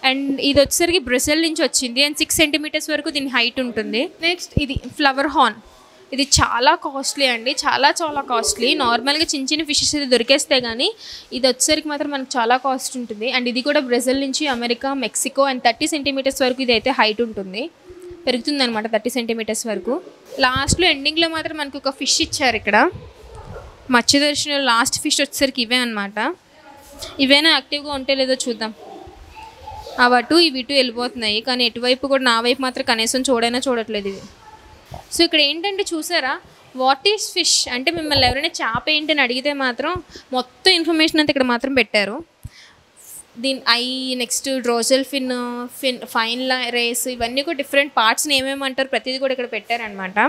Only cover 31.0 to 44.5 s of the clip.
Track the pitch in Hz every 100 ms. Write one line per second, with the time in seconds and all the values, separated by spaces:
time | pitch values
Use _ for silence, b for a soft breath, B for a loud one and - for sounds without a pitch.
31 | 247 247 220 208 226 247 240 233 247 254
32 | 277 269 254 226 240 262 262 254 269 226
33 | 226 254 262 240 233 247 269 240 220 214
34 | 196 190 - - - - - - - -
35 | - - 339 320 285 311 381 392 403 330
36 | 302 349 262 330 - - - 254 254 269
37 | 403 415 - - - - - 247 262 339
38 | 311 285 254 254 320 - 269 226 - 302
39 | 302 302 254 254 269 285 262 233 285 359
40 | - B B 254 247 _ 381 359 320 320
41 | 311 320 302 285 254 240 269 269 214 214
42 | 196 240 339 _ B B B B _ _
43 | - - - 233 262 269 - 240 247 262
44 | 262 254 233 - 277